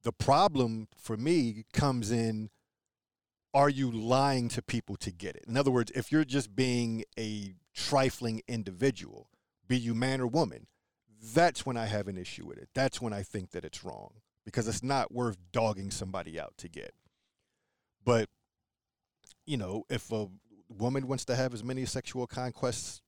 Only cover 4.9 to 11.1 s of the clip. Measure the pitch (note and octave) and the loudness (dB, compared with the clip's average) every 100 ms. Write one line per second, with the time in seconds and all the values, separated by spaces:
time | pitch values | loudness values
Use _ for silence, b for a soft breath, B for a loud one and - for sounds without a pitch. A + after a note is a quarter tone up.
4.9 | G2+ - E2+ F#2+ - - A#2+ C#3 B2+ A2 | -8 -8 -8 -10 -10 -2 2 4 4 2
5.9 | B2 - D3+ D3 C#3 A2 G2 B2+ B2 A#2 | -2 2 2 4 0 0 0 2 2 0
6.9 | A2+ - - A2 G#2+ G2+ F#2 _ - - | -2 -6 -6 -6 -6 -8 -14 _ -8 2
7.9 | C#3+ C3 - A#2+ A2 - A#2 G2 F2+ C3+ | 4 4 0 -4 -4 -4 -6 -6 0 0
8.9 | F#2+ E2 - - _ _ _ _ B2+ A#2 | 0 -12 -18 -20 _ _ _ _ 0 2
9.9 | A2+ B2+ C3+ B2 C#3+ C3 B1 - _ _ | 0 0 0 2 2 2 -2 -18 _ _
10.9 | _ _ | _ _